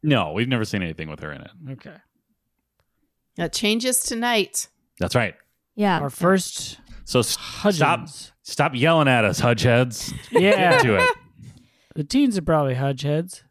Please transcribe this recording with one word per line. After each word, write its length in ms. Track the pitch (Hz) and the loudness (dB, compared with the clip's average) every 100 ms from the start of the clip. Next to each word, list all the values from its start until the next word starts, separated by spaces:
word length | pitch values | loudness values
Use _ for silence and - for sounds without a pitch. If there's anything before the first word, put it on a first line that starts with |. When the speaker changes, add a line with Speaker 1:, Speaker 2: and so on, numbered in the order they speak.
Speaker 1:
No, 300 | 151 135 82 | 2 0 0
we've 160 | 82 120 | -4 -2
never 160 | 127 | -2
seen 180 | 110 104 | -2 -4
anything 280 | 87 80 80 | -4 -6 -12
with 100 | 76 | -12
her 120 | 76 | -12
in 80 | 71 | -14
it. 80 | 131 185 147 | -18 -18 -16
Speaker 2:
Okay. 240 | 131 - 151 _ _ _ _ _ _ _ _ _ _ _ _ _ - | -16 -18 -20 _ _ _ _ _ _ _ _ _ _ _ _ _ -8
Speaker 3:
That 160 | 170 | -6
changes 480 | - 214 220 254 247 | -2 -2 0 -2 -4
tonight. 680 | - 233 240 233 185 - - _ _ _ | -4 -4 -2 -2 -2 -6 -12 _ _ _
Speaker 1:
That's 160 | 90 | -2
right. 200 | 123 107 - _ _ _ | -2 -2 -6 _ _ _
Speaker 4:
Yeah. 240 | - 202 170 | -2 0 0
Speaker 2:
Our 80 | 143 | -4
first 680 | - 170 190 - - - - _ - | -2 2 2 0 -10 -14 -16 _ -20
Speaker 1:
So 140 | - 127 | -2 0
s-, 160 | 113 - | 0 -4
Speaker 2:
Hudgens. 800 | - - 208 180 151 170 160 | -8 -2 -2 2 2 0 -4
Speaker 1:
stop, 200 | - - _ | -18 -20 _
stop 320 | - - 147 | -16 -2 -2
yelling 340 | 131 147 165 143 | 2 4 4 4
at 160 | 123 | 4
us, 160 | 107 - | 4 2
Hudge 220 | 123 117 | 2 2
heads. 500 | 123 120 123 110 - - - | 4 4 2 -2 -12 -12 -2
Speaker 2:
Yeah. 200 | 480 277 508 740 508 | 2 4 4 4 4
Speaker 1:
Get 60 | |
to 140 | - - | 4 4
it. 200 | 508 480 _ _ - - _ _ _ - | 2 0 _ _ -20 -20 _ _ _ -10
Speaker 2:
The 80 | |
teens 340 | 143 262 277 202 | -2 2 2 0
are 40 | |
probably 320 | 160 156 143 | 2 2 2
Hudge 280 | 127 139 131 | 0 -2 -2
heads. 420 | 143 151 175 - _ | -2 -2 -4 -12 _